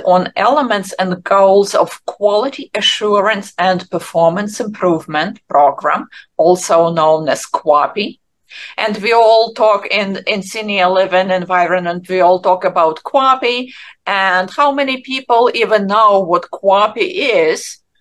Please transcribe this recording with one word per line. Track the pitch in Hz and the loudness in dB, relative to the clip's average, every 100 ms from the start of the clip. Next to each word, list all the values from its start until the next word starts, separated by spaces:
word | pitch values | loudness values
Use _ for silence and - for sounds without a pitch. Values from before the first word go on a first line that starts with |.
| - | 2
on | 180 175 - | 2 0 -2
elements | 208 294 247 208 196 - | 0 2 0 -2 -4 -6
and | 185 180 | -4 -4
goals | - 196 196 196 196 | 0 2 4 4 2
of | - - - - | 0 -2 -6 -12
quality | - 202 208 269 - - 214 | -4 0 0 -2 -6 -10 -4
assurance | 202 - 208 208 196 208 202 - | -2 0 0 0 0 -2 -6 -2
and | 185 180 - | 0 -2 -4
performance | 180 - 165 165 180 208 - | -10 -6 0 0 0 -4 -8
improvement | 220 214 180 160 - 156 156 - - | -8 -2 -2 -2 -2 -4 -4 -8 -2
program, | 143 143 - 147 180 254 - - - | 2 2 2 -2 -4 -6 -20 -8 0
also | 160 180 - 165 170 | 2 2 2 2 2
known | 165 156 156 156 | 2 2 2 0
as | - - | -4 -4
quapi. | - 156 147 139 - 202 - _ _ _ - - - | -4 2 2 0 -4 -8 -10 _ _ _ -20 -14 -6
And | 214 208 | -4 -4
we | 208 | 0
all | 233 226 226 226 226 | 4 6 4 2 2
talk | 220 202 202 | 2 2 0
in, | 202 196 190 - | -4 -2 -4 -4
in | 208 | -6
senior | 190 226 208 202 180 | -6 -10 -4 0 2
living | 185 190 185 190 | 2 2 0 0
environment, | 185 175 180 175 185 175 175 180 | -2 0 0 0 -2 -4 -6 -4
we | 185 | 2
all | 175 185 | 4 4
talk | 180 185 | 2 0
about | 185 180 160 156 | 0 0 0 -2
quapi, | - 277 269 262 247 247 254 - - - - | -4 0 2 0 -2 -4 -8 -14 -20 -12 -6
and | 196 190 180 190 | -2 0 0 -2
how | - 285 | -2 0
many | 277 277 262 | 0 -2 -6
people | 262 262 262 233 247 233 | -8 -8 0 2 2 0
even | 208 214 196 | 0 0 2
know | 214 214 202 | 2 4 2
what | 180 175 - | 2 -2 -2
quapi | - 196 196 214 233 - 190 277 202 160 | -4 2 2 2 0 -4 -2 0 2 2
is, | 170 - - _ _ | 0 -6 -18 _ _